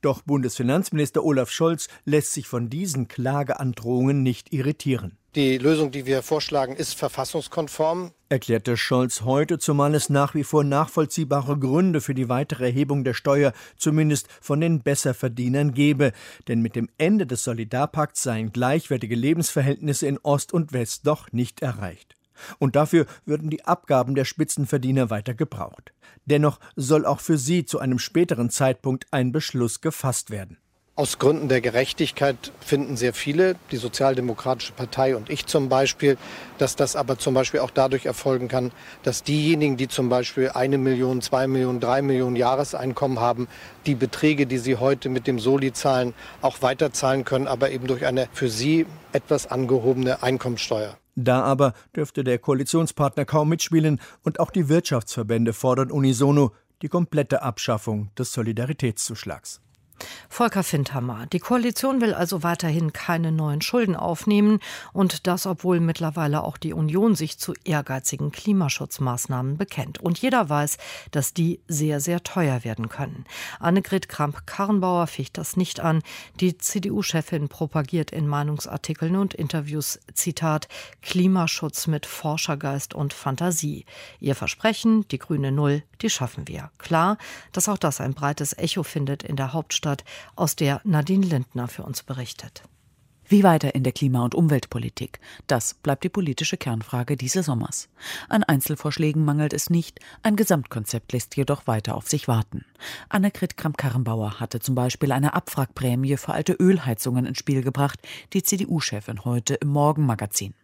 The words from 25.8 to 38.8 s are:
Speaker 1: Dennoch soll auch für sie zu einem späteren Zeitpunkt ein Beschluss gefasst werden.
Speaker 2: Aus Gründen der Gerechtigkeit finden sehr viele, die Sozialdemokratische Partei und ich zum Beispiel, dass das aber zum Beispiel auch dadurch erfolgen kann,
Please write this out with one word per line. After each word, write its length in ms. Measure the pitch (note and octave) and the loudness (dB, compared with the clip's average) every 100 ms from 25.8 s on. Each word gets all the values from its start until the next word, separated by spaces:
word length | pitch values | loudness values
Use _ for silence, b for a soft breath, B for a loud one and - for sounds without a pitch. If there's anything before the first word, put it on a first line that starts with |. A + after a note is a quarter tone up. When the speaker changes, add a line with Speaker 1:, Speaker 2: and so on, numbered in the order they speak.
| - _ b b | -20 _ b b
Speaker 1:
Dennoch 360 | - D3 D3+ - B - | 2 4 4 2 B -6
soll 280 | C3 D#3 | 2 4
auch 160 | - C#3+ | 4 0
für 160 | - D#3+ | 2 0
sie 300 | C3 F3 D3+ | 2 0 0
zu 120 | - | -2
einem 200 | C3+ B2+ | 0 -2
späteren 500 | - D#3+ E3+ A#2+ A#2+ | 0 0 2 2 0
Zeitpunkt 580 | - C3 B2+ C3+ C3 - | 2 0 2 -2 -4 -2
ein 220 | C#3+ B2+ | -2 0
Beschluss 500 | A#2+ - C3 A#2+ - | 0 -4 -2 -2 -2
gefasst 480 | D#3 - C#3 A#2+ - | -6 -4 -4 -4 -6
werden. 260 | G#2+ F#2+ - _ _ _ - | -10 -12 -18 _ _ _ -4
Speaker 2:
Aus 200 | C#3+ - | -4 4
Gründen 320 | C3+ D#3 C#3 | 4 4 2
der 100 | C3 | 2
Gerechtigkeit 920 | A#2+ A#2 C3 - D#3 - C#3+ B2 - - | 2 0 0 0 -2 2 0 0 -8 -16
finden 380 | - C#3 C3+ B2+ | -2 0 0 -2
sehr 160 | B2 | -2
viele, 440 | A2+ - D3 F#3 F3+ - | -2 -2 2 2 2 -6
die 60 | C3 | -8
Sozialdemokratische 960 | A#2+ - C3+ C3 B2 A2 C3 B2+ - | -6 0 2 2 -2 -2 -2 -4 -4
Partei 420 | - B2+ - C3+ | -8 -8 0 2
und 140 | B2+ G#2+ | 2 -4
ich 160 | C#3+ | -8
zum 240 | - D#3 C3+ | 0 0 2
Beispiel, 480 | C3 C3+ - C#3+ C3 B B B - | 2 2 2 2 2 B B B -2
dass 180 | C3+ | -2
das 220 | - C#3 D3+ | 2 0 0
aber 220 | C3 C3 | -2 0
zum 160 | - | 2
Beispiel 260 | C3 B2+ D3 | 2 2 0
auch 100 | B2+ | 0
dadurch 360 | - C3 C3 - | 2 2 2 -2
erfolgen 420 | A#2+ C#3+ C3 B2 | -2 0 0 0
kann, 240 | B2+ B2 - | -2 -2 -6